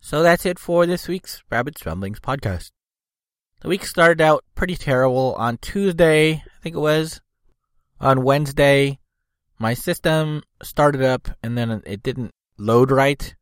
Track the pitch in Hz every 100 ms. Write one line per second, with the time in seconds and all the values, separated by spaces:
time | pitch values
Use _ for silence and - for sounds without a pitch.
0 | - 156 170 170 190 180 - 175 175 180
1 | - 185 - - _ 117 131 - - 85
2 | 98 110 - 139 113 90 - _ _ _
3 | _ _ _ _ _ _ - 190 - -
4 | 170 165 156 151 _ - 185 180 - 127
5 | 131 127 131 - 117 117 - 202 196 170
6 | 165 156 156 156 - _ 165 165 151 156
7 | 156 - _ _ _ _ _ _ _ _
8 | 127 131 127 139 151 143 143 139 139 139
9 | _ _ _ _ _ _ 131 131 - 170
10 | 175 160 156 151 - _ - - 147 139
11 | 131 127 - - 117 120 117 110 - 101
12 | 131 123 117 _ _ _ 104 117 131 135
13 | 139 143 - -